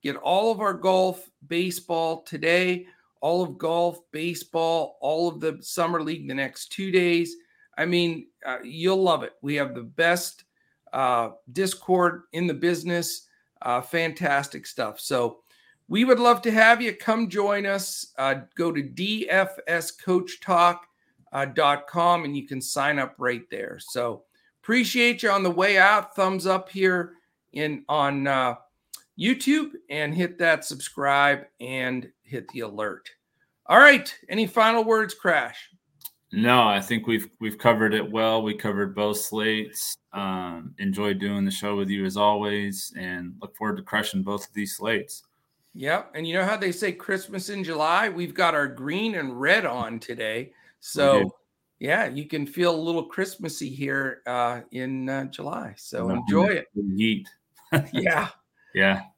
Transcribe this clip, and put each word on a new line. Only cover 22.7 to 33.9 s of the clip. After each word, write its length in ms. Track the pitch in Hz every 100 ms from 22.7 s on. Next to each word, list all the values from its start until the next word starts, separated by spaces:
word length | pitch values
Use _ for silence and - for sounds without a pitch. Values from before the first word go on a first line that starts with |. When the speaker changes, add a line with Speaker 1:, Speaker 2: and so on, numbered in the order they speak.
| 147 139 147
Speaker 1:
up 160 | 131 -
right 320 | 123 123 -
there. 300 | 98 - -
So 440 | - 127 120 101 _ _ _ _
appreciate 640 | - 240 214 254 240 233
you 80 | 220
on 120 | 196
the 60 | 185
way 280 | 175 196 190
out. 340 | 196 214 -
Thumbs 320 | - 190 190 175
up 240 | 185 190
here, 440 | 196 185 180 170 - _ _ _
in, 320 | 143 151 143 -
on, 400 | 151 139 139 139
uh, 280 | 135 127 120 _ _ _ - _ -
YouTube 560 | 190 262 269 302 302 - _
and 220 | 147 147
hit 260 | 160 175 180
that 260 | 170 156 -
subscribe 800 | 143 - - 139 143 143 139 - _
and 520 | 123 131 127 127 123 _
hit 240 | _ 120 -
the 120 | 123
alert. 500 | 110 104 107 82 - _ _ _ _ _ -
All 100 | 208
right. 340 | 294